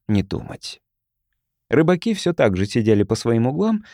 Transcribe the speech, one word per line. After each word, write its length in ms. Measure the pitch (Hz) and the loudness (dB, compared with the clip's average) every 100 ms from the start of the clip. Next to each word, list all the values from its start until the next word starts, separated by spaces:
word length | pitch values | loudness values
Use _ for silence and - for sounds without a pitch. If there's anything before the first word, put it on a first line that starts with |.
| - | -2
не 140 | 101 | -2
думать. 600 | 98 - - - - - _ _ _ _ _ _ _ _ - | -2 -6 -10 -16 -18 -20 _ _ _ _ _ _ _ _ -2
Рыбаки 440 | 135 165 180 233 | 2 2 2 0
все 200 | 208 175 | -2 -2
так 240 | 170 120 90 | 2 2 2
же 80 | 98 | -2
сидели 380 | 123 110 104 | 0 2 2
по 120 | 101 110 | 2 -2
своим 320 | 117 117 123 | 0 0 0
углам, 360 | 151 214 214 - | 0 0 -2 -6